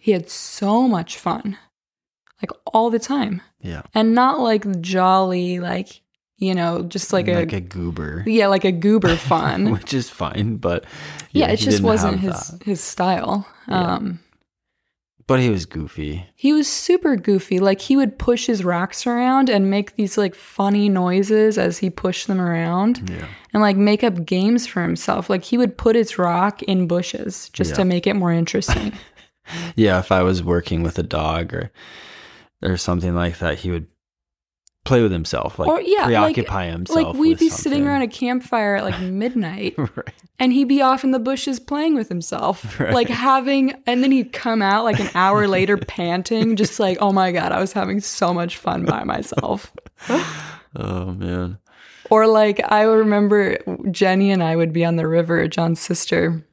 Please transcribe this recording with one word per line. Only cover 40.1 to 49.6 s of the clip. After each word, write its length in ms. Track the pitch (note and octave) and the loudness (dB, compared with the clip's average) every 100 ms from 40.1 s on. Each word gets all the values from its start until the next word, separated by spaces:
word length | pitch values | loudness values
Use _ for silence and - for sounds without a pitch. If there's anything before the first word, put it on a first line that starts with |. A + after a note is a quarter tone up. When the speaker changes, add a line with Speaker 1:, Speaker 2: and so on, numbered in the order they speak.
| - - _ | -16 -20 _
Speaker 1:
and 140 | B3+ | 2
he'd 160 | B3+ C4 | 2 2
be 120 | C#4 | 4
off 220 | C4 C4 | 4 2
in 80 | C4+ | 0
the 80 | C4 | 0
bushes 400 | A3+ C4+ C#4+ B3 | 0 -4 -4 -6
playing 380 | - C#4+ D#4+ C#4+ | -6 -2 0 0
with 120 | A3 | -2
himself, 720 | F3 E3 - - F#3 G#3+ - | -6 -6 -4 -4 -4 -8 -6
Speaker 2:
<laughs> 0 | |
Right. 140 | - | 0
Speaker 1:
like, 140 | B3+ A#3+ | 2 2
having, 680 | A3+ B3+ C4+ B3+ C#4 C4 C4+ | 0 2 2 2 2 2 0
and 180 | - B3 | -2 2
then 80 | C4+ | 4
he'd 200 | C4+ A#3 | 2 0
come 300 | - B3 A3+ | -6 -2 0
out, 220 | G3 G#3 | 2 2
like, 160 | A#3 A3 | 2 0
an 100 | G3 F3 | 0 2
hour 320 | F#3+ G#3 G#3 | 4 4 4
later 280 | F#3 G3 G3+ | 2 2 0
Speaker 2:
<laughs> 120 | G#3 | -2
Speaker 1:
panting, 640 | - F3 F3+ F#3 A3+ A3+ | -6 -2 -2 -2 0 2
just 240 | G#3+ G#3+ - | 2 0 2
like, 200 | G3+ F#3 | 0 2
"Oh 120 | G3+ | 2
my 200 | G3 F#3 | 2 2
God, 180 | F3 - | 0 -2
I 80 | F#3+ | -2
was 120 | G3 | -2
having 260 | G#3 G3 G3 | -2 -2 -2
so 340 | - - F3+ | -4 -2 0
much 240 | F3 F3 - | 0 -4 -6
fun 280 | - F3 | -4 -2
by 180 | - - | -2 -2
myself." 680 | - - - - - G3 | -4 -6 -4 -4 -4 -6